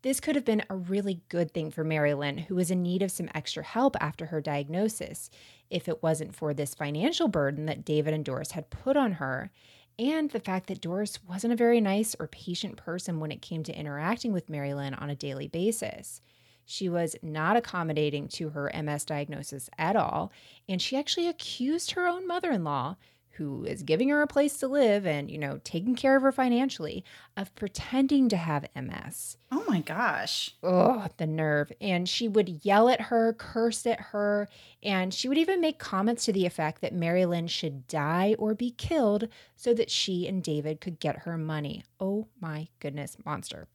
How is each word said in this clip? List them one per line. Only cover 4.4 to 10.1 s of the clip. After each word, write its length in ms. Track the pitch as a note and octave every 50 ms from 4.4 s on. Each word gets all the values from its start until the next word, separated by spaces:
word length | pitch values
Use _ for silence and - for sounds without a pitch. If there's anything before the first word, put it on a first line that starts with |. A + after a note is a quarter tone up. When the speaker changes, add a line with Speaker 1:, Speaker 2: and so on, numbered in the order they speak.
Speaker 1:
diagnosis, 880 | D3 D#3+ C#3+ C#3+ C#3+ C#3+ D#3+ F3+ G#3 A3 A3 - - - - - - - - - - - - - _ _
if 180 | F#3+ F3 - -
it 140 | D#3+ -
wasn't 320 | - D#3+ D#3+ D#3 D#3 - -
for 180 | - D#3+ D3+
this 220 | D3 C#3 D3 C#3 -
financial 520 | - D3+ C#3+ D3 D3+ F#3+ D4 E4+ - E4+
burden 380 | A#3+ F#3 E3 C#3+ C#3 D3 C#3+ D3+
that 200 | D#3 - - -
David 260 | - D3+ D3+ D3 D#3
and 120 | D#3 D#3 D3
Doris 260 | D3 C3 B2+ - -
had 180 | - D3+ D3+ _
put 300 | - - - C4 C#4 D4
on 140 | C4+ A3
her, 380 | F#3 D3+ C#3+ C3 C3 C3 C3 - _ _ _ - - - _ _ _ -
and 320 | A3+ C#4